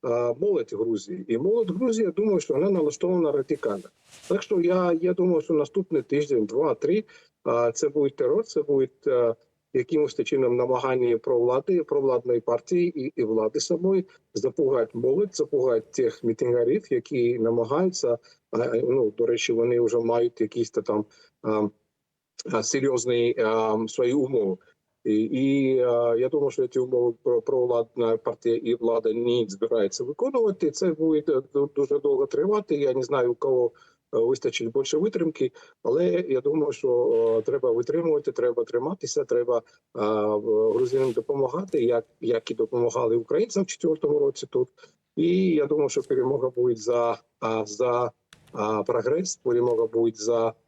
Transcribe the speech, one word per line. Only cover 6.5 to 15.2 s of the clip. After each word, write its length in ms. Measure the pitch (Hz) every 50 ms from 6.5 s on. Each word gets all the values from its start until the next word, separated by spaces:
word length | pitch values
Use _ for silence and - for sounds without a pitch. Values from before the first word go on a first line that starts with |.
| 110 123 156 156 120
три, 300 | - - 147 170 214 214 _ - - _ _ _ _ _ -
е, 240 | 120 120 120 117 113
це 140 | - - 147
буде 220 | 139 151 143 139
терор, 340 | - - 131 123 143 202 226
це 180 | - - 160 147
буде, 260 | 143 143 135 135 131 _ _ _
е, 280 | 147 131 123 120 117 113 _ _ _ _ _ _ _ _
якимось 480 | 131 123 - - 156 151 139 - - 135
чином 320 | - - 139 131 123 123
намагання 600 | 123 127 123 127 123 131 131 127 127 123 120 117 113
провлади, 680 | _ - 131 120 120 123 123 131 143 - 190 180 156
провладної 560 | - 147 147 135 135 127 120 120 123 120 117
партії 600 | - - 120 117 - - 185 175 175 175 - 147
і, 120 | 127 143 -
і 80 | - 123
влади 360 | 107 113 110 110 110 - 151
самої 460 | - - 175 160 175 190 196 190 185 - - - _ _ _
запугати 640 | - 98 131 120 - 156 135 139 123 113 110 - 117
молодь, 380 | 120 127 135 175